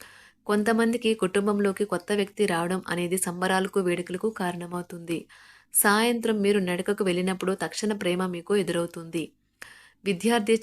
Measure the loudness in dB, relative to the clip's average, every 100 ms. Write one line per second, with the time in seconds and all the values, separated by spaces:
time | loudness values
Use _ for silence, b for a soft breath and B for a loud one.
0 | B B B _ 0 2 4 4 4 2
1 | 0 0 0 0 2 2 2 0 -2 -2
2 | -2 -2 -2 0 0 2 0 -2 -4 -4
3 | -2 -2 -2 -2 0 2 2 0 0 0
4 | -4 -4 -4 -2 -4 -4 -8 -8 -8 -10
5 | -6 -6 -6 B B B B 2 4 4
6 | 4 2 0 2 2 2 2 0 -2 0
7 | 0 0 0 0 -2 -2 -4 -4 -4 -2
8 | -2 0 -2 -4 0 0 2 0 -2 -6
9 | -8 -6 -6 _ _ _ B B B _
10 | -4 0 2 2 4 2